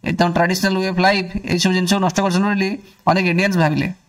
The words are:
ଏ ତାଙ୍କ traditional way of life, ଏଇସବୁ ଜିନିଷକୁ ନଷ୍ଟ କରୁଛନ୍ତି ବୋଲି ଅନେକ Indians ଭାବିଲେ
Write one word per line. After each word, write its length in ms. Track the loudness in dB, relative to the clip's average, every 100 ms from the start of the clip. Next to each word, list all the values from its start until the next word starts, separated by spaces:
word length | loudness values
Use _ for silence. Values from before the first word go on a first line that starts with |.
| -6
ଏ 40 | 0
ତାଙ୍କ 120 | 0 2
traditional 380 | 0 0 0 0
way 60 | -2
of 60 | 2
life, 220 | 2 2 -2 -8 -4
ଏଇସବୁ 200 | -2 0 0
ଜିନିଷକୁ 240 | 0 0 0
ନଷ୍ଟ 120 | 0
କରୁଛନ୍ତି 240 | 0 0 0
ବୋଲି 200 | 0 -2 -4 -12 _ 0
ଅନେକ 140 | 2 2
Indians 240 | 2 0 2
ଭାବିଲେ 240 | 0 0 -4 -8